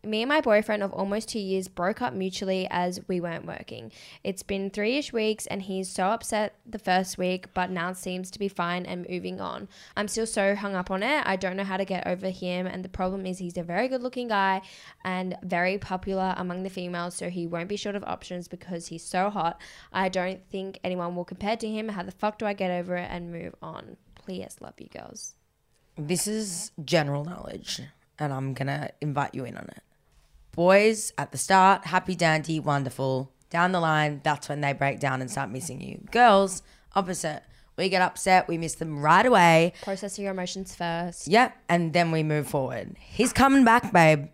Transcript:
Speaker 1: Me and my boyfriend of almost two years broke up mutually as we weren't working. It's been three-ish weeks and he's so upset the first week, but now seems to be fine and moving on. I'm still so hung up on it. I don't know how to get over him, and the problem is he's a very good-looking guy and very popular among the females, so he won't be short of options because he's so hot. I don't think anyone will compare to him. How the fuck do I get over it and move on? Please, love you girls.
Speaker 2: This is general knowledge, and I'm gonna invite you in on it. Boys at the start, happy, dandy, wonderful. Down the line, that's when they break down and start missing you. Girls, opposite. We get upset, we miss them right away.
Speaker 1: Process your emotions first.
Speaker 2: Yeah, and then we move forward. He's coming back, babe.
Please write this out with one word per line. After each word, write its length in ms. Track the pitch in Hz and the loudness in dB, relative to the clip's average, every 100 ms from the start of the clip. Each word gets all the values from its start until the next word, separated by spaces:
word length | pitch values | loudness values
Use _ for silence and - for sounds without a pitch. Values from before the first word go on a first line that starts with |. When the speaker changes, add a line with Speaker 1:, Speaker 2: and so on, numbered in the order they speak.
| 214 | -2
Speaker 1:
Me 160 | 214 | -2
and 60 | 240 | 2
my 140 | 302 | 2
boyfriend 420 | 262 208 214 208 | 6 4 4 -2
of 80 | 196 | -2
almost 380 | - 196 208 - | -4 -2 -4 -4
two 100 | 226 | -6
years 300 | 190 190 185 | -2 -2 -4
broke 320 | - 175 220 | -2 -2 0
up 120 | 247 | -4
mutually 540 | 214 190 185 190 185 185 | -2 -4 -4 -2 -2 -2
as 300 | 180 180 180 - | -2 -2 -4 -4
we 140 | 180 | -4
weren't 240 | 170 165 165 | -4 -8 -10
working. 440 | - - 113 214 - - - | -12 -12 -14 -14 -18 -20 -10
It's 220 | - 190 | -8 -8
been 260 | - 196 196 | -6 -4 -4
three-ish 440 | 196 208 269 285 | -2 0 0 -2
weeks 320 | 233 214 214 - | -2 -2 -2 -6
and 160 | 202 | -8
he's 280 | 190 190 185 | -6 -6 -6
so 180 | - 185 | -2 0
upset 480 | 226 - 214 208 _ - | 0 -2 -2 -2 _ -14
the 120 | - | -8
first 400 | - 180 185 - | 2 2 2 -2
week, 360 | 180 185 - | -2 -2 -4
but 160 | - 185 | -4 -2
now 240 | 185 175 | -2 -4
seems 360 | 185 185 185 185 | -6 -8 -8 -8
to 60 | - | -6
be 100 | 196 | -6
fine 360 | - 170 180 180 | -2 -2 -2 -6
and 220 | 180 175 | -8 -6
moving 300 | 180 180 185 | -6 -6 -6
on. 300 | 190 - 196 - - - | -8 -8 -14 -18 -10 -6
I'm 140 | 214 | -4
still 160 | - 220 | -4 -2
so 300 | 220 196 202 | 0 2 0
hung 200 | 202 190 | -2 -4
up 160 | 185 | -2
on 120 | 190 | -2
it. 200 | 220 294 - | 0 0 0
I 120 | 190 | -2
don't 180 | 185 185 | -2 -4
know 80 | |
how 140 | 196 190 | -4 -4
to 80 | 190 | -2
get 200 | 185 - | -4 -2
over 240 | 180 190 | -4 -4
him, 380 | 185 180 180 185 | -6 -4 -4 -4
and 160 | 185 | -6
the 60 | 185 | -10
problem 360 | - 185 196 185 | -4 -4 -2 -6
is 120 | 180 | -6
he's 180 | 180 175 | -6 -6
a 80 | |
very 240 | 170 175 254 | -4 -2 0
good-looking 400 | 262 247 247 240 | -2 -4 -6 -2
guy 340 | 208 196 190 190 - - - 185 | 2 2 0 -4 -20 -20 -10 -6
and 320 | 185 185 180 | -4 -4 -8
very 360 | 185 175 180 202 | -4 0 0 -2
popular 560 | - 185 196 190 190 - | -4 -6 -4 -2 -2 -2
among 280 | 180 180 | -4 -6
the 60 | 190 | -6
females, 460 | 185 180 175 175 - | -8 -6 -6 -6 -6
so 140 | 175 | -8
he 180 | 175 170 | -6 -4
won't 220 | 170 175 | -6 -6
be 80 | 202 | -6
short 180 | 208 202 | -6 -6
of 80 | |
options 460 | - 185 - 180 175 | -6 -8 -8 -12 -10
because 380 | 180 - 175 170 | -14 -10 -10 -10
he's 180 | 165 - | -14 -6
so 240 | 180 196 | -2 -2
hot. 320 | 202 165 - - - - | 0 -4 -4 -18 -20 -8
I 160 | - 190 | -2 0
don't 360 | 185 180 185 _ | 0 -4 -6 _
think 300 | 196 190 196 | -8 -8 -8
anyone 320 | 185 180 175 175 | -6 -4 -4 -6
will 80 | |
compare 320 | 175 185 202 226 | -8 -6 -4 -4
to 120 | 220 | -4
him. 180 | 214 220 | -6 -6
How 160 | 208 | -8
the 80 | 190 | -10
fuck 260 | - 214 214 | -4 -4 -2
do 60 | 214 | -4
I 60 | |
get 200 | 202 190 | -2 -2
over 260 | 180 180 175 | -2 -4 -6
it 100 | 175 | -6
and 220 | 180 170 | -10 -10
move 240 | 170 175 - | -10 -12 -14
on? 340 | - - - - _ - | -14 -14 -16 -20 _ -20
Please, 420 | - 185 - - | -12 -10 -12 -16
love 140 | - - | -18 -18
you 80 | - | -16
girls. 460 | - - - - _ _ _ _ _ _ - | -16 -16 -14 -16 _ _ _ _ _ _ -12
Speaker 2:
This 300 | 147 175 208 | -4 -4 -2
is 440 | 220 208 170 - - | -4 -6 -8 -10 -12
general 400 | 143 170 143 143 | 0 0 2 -4
knowledge, 580 | 147 175 - - - - 135 _ _ - | -6 -10 -12 -14 -10 -10 -10 _ _ -6
and 140 | 151 | -4
I'm 200 | 135 135 | -4 -6
gonna 360 | 127 139 143 147 - | -4 -4 -4 -6 -6
invite 340 | 151 139 143 | -4 -2 -2
you 120 | 131 120 | -4 -10
in 100 | - | -10
on 120 | - | -14
it. 120 | - _ _ _ _ _ _ _ | -18 _ _ _ _ _ _ _
Boys 580 | - 175 196 214 214 - - | 2 6 8 6 2 -4 -6
at 140 | 143 | -6
the 60 | 135 | -6
start, 480 | - 190 190 196 170 | 4 8 8 6 4
happy, 300 | 185 180 180 | 0 0 2
dandy, 440 | 170 156 156 160 | 4 4 2 -2
wonderful. 720 | 147 143 131 - 135 131 139 _ _ | 2 0 0 -2 0 0 -4 _ _
Down 220 | 170 180 | 0 2
the 80 | 185 | 4
line, 420 | 160 156 151 147 | 4 4 2 0
that's 240 | 151 143 - | -2 -2 -4
when 120 | 147 | -2
they 120 | 143 | -2
break 260 | 139 139 127 | 0 0 0
down 200 | 139 131 | -2 -2
and 80 | 127 | -4
start 200 | 139 135 | -4 -6
missing 320 | 127 151 127 | -6 -8 -10
you. 180 | - - - | -12 -12 -2
Girls, 500 | - 247 196 196 190 - - _ 196 | 6 8 8 6 -2 -12 -20 _ -2
opposite. 480 | 175 143 165 151 - - _ - | 0 -4 -4 -6 -12 -20 _ -2
We 140 | 190 | 0
get 140 | 190 | 4
upset, 440 | 180 - - 185 180 | 2 0 6 6 6
we 120 | 170 | -2
miss 160 | 165 - | -4 -6
them 240 | 165 147 | -6 0
right 260 | 151 175 247 | 6 6 8
away. 480 | 220 170 165 170 - | 8 10 8 6 0
Speaker 1:
Process 380 | - 190 202 - | -8 -6 -6 -6
your 120 | 196 | -6
emotions 440 | 190 180 190 190 - | -4 -6 -8 -10 -6
first. 520 | 170 170 175 - - | -4 -2 -4 -8 4
Speaker 2:
Yeah, 240 | 208 240 - - | 4 4 0 0
and 240 | 175 165 | 0 2
then 200 | 170 170 | 2 4
we 100 | 160 | 2
move 260 | 156 151 143 | 2 0 0
forward. 480 | 147 127 117 92 - | -2 -2 -6 -10 -14
He's 340 | - - 240 | -12 0 2
coming 300 | - 269 277 233 | 6 6 8 8
back, 260 | 233 - | 6 6
babe. 360 | 180 160 151 143 | 8 8 6 0